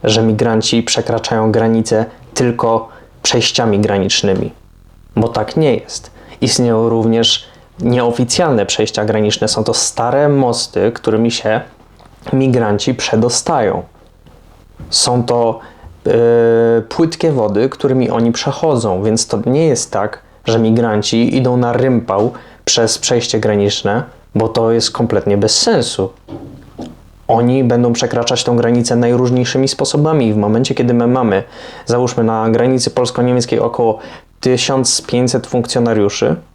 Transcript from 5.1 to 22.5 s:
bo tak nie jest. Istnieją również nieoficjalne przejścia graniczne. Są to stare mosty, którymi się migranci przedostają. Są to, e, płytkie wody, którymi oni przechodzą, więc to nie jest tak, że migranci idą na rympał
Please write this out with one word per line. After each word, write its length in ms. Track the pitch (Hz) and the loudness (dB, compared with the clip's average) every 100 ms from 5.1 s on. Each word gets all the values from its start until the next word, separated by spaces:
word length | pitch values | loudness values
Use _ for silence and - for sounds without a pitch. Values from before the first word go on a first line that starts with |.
| - | -2
bo 120 | 113 | 0
tak 300 | 117 107 - | -2 -4 0
nie 180 | 156 117 | 2 0
jest. 360 | - - - - - - | -4 -14 -16 -20 -20 -4
Istnieją 480 | 123 - 123 113 117 | -2 0 2 2 2
również 560 | 113 113 113 113 - - - - - | 2 2 2 2 0 -6 -20 -20 -6
nieoficjalne 880 | 120 123 120 120 123 - 170 120 98 | 0 2 0 0 -2 0 2 2 0
przejścia 400 | - 110 - 107 | -2 -2 -2 -2
graniczne. 420 | 110 107 107 110 | 0 0 0 -2
Są 160 | - | -2
to 100 | - | -2
stare 560 | 110 - - 117 135 147 | -2 -2 -2 0 2 2
mosty, 640 | 139 127 117 - - 98 | 2 2 0 -4 0 -2
którymi 400 | 117 - 110 117 | 0 -2 2 0
się 300 | 117 110 110 - - - - - - - | 0 -2 -2 -4 -20 -20 -20 -20 -20 -4
migranci 600 | 135 135 123 113 104 - | 0 2 2 2 0 -2
przedostają. 920 | 120 - 110 117 120 - 156 107 - 90 _ - _ - - - - - - - | -4 -2 0 0 0 -2 0 0 -2 -8 _ -20 _ -20 -20 -20 -20 -20 -20 -6
Są 340 | - - 123 | -4 0 0
to, 360 | 120 120 117 110 - - - - - | 0 2 2 -2 -10 -20 -20 -8 0
e, 40 | 107 117 117 117 117 117 113 | 2 4 4 4 4 4 2
płytkie 500 | 110 - 165 165 165 | -2 -2 -2 0 -2
wody, 380 | 139 107 101 131 | 0 0 0 -2
którymi 400 | - 139 131 120 | 0 0 0 0
oni 220 | 117 117 | 0 0
przechodzą, 720 | 117 - 135 160 131 110 92 | 0 -4 -2 0 0 0 -2
więc 240 | 104 113 - | 0 -2 -2
to 120 | 110 110 | -4 0
nie 220 | 135 165 | 2 2
jest 240 | 127 - | 0 -2
tak, 280 | 104 104 - - - - | -4 -4 -6 -20 -12 -2
że 140 | 113 | 2
migranci 800 | 113 113 117 107 104 117 120 - | 4 2 2 0 0 0 2 2
idą 200 | 127 123 | 0 0
na 160 | 120 | 0
rympał 580 | 123 131 123 117 95 113 - - | 0 2 0 0 0 0 -4 -20